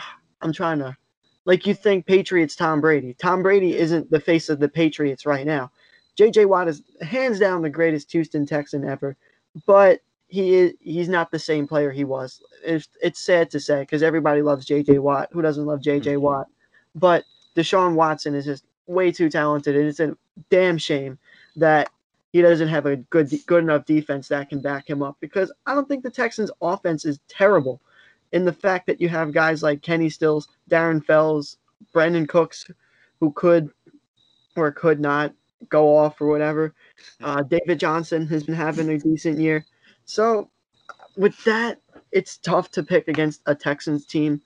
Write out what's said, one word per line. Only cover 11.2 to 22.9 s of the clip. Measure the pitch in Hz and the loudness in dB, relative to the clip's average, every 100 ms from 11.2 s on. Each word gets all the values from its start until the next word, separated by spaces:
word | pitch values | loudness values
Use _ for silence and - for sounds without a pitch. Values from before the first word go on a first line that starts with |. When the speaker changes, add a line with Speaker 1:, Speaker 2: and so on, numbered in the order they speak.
| 165 | -2
Speaker 1:
the | 160 | -6
same | - 156 143 | -4 -4 -2
player | 156 143 | -2 -2
he | 135 | -2
was. | 139 131 131 - _ _ | -6 -6 -10 -16 _ _
It's, | 127 160 - _ | -6 -6 -6 _
it's | 170 - | -6 -4
sad | - 175 170 | 0 2 0
to | 143 | -4
say | - 143 139 | -2 -2 -2
'cause | 151 | -2
everybody | 160 156 151 147 | 0 0 0 0
loves | 147 139 135 | 0 -2 -2
J | 147 | 0
J | 143 139 | 2 2
Watt. | 139 139 - | 2 -2 -4
Who | 170 | -4
doesn't | 156 147 147 | -2 -2 -4
love | 147 | -4
J | 147 143 | -2 -2
J | 147 | -2
Speaker 2:
Mm-hmm. | 143 | 0
Speaker 1:
Watt? | 143 139 - _ _ _ _ | 0 -2 -6 _ _ _ _
But | 160 180 170 - _ _ | 0 2 2 -2 _ _
Deshaun | 170 160 190 180 | -4 0 2 2
Watson | 160 160 151 151 | 2 0 0 -6
is | 143 | -6
just | 143 135 _ _ - | -6 -10 _ _ -6
way | 180 180 | 0 0
too | 165 160 | 2 0
talented, | 160 151 147 147 143 | 0 0 0 0 0
and | 151 | 0
it's | 147 | -2
a | 151 156 _ - - | -4 -6 _ -20 0
damn | 185 185 160 | 2 2 0
shame | - 147 135 131 _ _ _ | -2 -4 -6 -14 _ _ _
that | 151 160 151 - _ _ _ _ | 0 2 4 0 _ _ _ _
he | 170 | 4
doesn't | 175 165 160 | 6 6 2
have | 156 | 0
a | 143 | -2